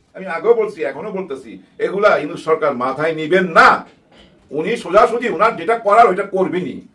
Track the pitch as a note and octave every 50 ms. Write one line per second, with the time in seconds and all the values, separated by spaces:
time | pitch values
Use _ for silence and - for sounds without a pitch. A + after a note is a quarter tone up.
0 | _ _ _ E3 F#3+ F#3 E3 D#3+ D3+ A3 A#3 A3+ G#3 F3+ - E3 D3 C#3 C3 D3
1 | F3+ G#3+ F#3+ F#3+ F#3 - C3+ C3 - A2+ F#2+ F2+ - _ _ - C#3+ D#3+ F3+ G3+
2 | G#3 G3+ F3 C#3+ D3 D3 E3+ - - D#3+ D#3+ D3+ D3+ D3 C3 A#2+ B2 C3+ B2+ C3
3 | D#3 E3 D#3+ D#3 D#3 D3+ F3 F#3+ F#3 F3+ F#3+ G#3+ B3+ B3 - - - - _ _
4 | _ _ _ _ _ _ _ _ _ _ B2+ D3 D#3+ G3+ A#3 - - F3 F3 G#3
5 | A#3 A#3 A3+ B3 B3+ A3 F3 D#3+ G#3 A#3 - E3+ D#3+ F#3+ A#3 A3+ - G3+ G3+ A3+
6 | A#3+ G#3 F#3 F#3+ F#3+ F#3+ - F#3 F#3 D#3 D#3+ F3+ F3+ B2 - - - - _